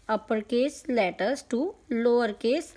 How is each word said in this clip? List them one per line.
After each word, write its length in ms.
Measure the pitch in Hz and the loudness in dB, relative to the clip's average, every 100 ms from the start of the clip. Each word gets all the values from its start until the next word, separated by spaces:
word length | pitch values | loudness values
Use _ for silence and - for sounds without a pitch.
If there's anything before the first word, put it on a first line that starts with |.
| - | -4
upper 300 | 214 - 220 208 | -4 -2 -4 0
case 280 | 240 285 - - | 0 0 -2 -4
letters 520 | 233 185 175 202 277 - | 0 0 0 -2 -2 -4
to 160 | 233 359 - - 233 | -4 -4 -6 -6 0
lower 260 | 240 240 226 202 | 2 4 2 -2
case 340 | 226 311 - | 0 0 -2